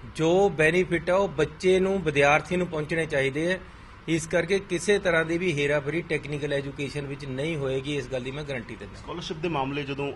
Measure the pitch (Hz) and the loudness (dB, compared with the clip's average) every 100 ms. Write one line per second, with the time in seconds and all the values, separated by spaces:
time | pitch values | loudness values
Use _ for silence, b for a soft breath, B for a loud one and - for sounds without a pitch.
0 | - - 160 180 196 151 156 175 185 170 | -12 0 4 6 4 4 4 4 2 0
1 | 165 185 196 143 156 - 185 185 185 196 | 2 2 2 0 -2 0 4 4 4 0
2 | 156 139 143 151 147 180 175 160 151 165 | 0 4 6 6 2 -2 -2 -2 -2 -2
3 | 156 147 135 135 170 185 B B B B | 0 0 0 0 -2 -2 B B B B
4 | - 165 160 175 165 196 196 175 - 202 | -2 -2 2 0 2 0 0 -2 2 2
5 | 190 165 160 170 185 147 147 147 139 160 | 4 2 2 0 0 0 2 2 0 -4
6 | 170 151 143 147 143 143 139 139 139 143 | -2 -4 -4 -6 -2 -2 -4 -6 -6 -6
7 | 139 139 139 131 156 160 135 135 135 147 | -8 -8 -8 -6 -4 -2 -2 -2 -2 -4
8 | 120 127 127 135 147 131 110 107 101 - | -4 -6 -6 -8 -8 -8 -8 -12 -14 -14
9 | - 160 - 165 175 151 135 143 139 139 | -12 -10 -8 -6 -2 -2 -2 -4 -4 -4
10 | 143 | -6